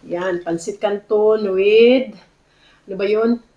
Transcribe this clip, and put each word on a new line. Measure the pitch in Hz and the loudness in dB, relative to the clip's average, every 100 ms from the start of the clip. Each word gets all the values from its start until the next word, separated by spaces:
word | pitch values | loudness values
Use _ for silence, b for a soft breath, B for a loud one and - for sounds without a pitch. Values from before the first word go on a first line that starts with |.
| - | -8
Yan, | 175 185 175 | -6 -6 -6
pansit | 170 170 214 202 | -6 -8 -8 -6
canton | 208 202 _ 214 214 220 208 | -4 -6 _ 0 2 0 -2
with, | 190 202 220 233 254 247 - _ _ _ b b b - | 0 2 6 6 4 0 -12 _ _ _ b b b -14
ano | 190 | -6
ba | 196 | -2
yun? | 214 226 240 _ | 0 0 -2 _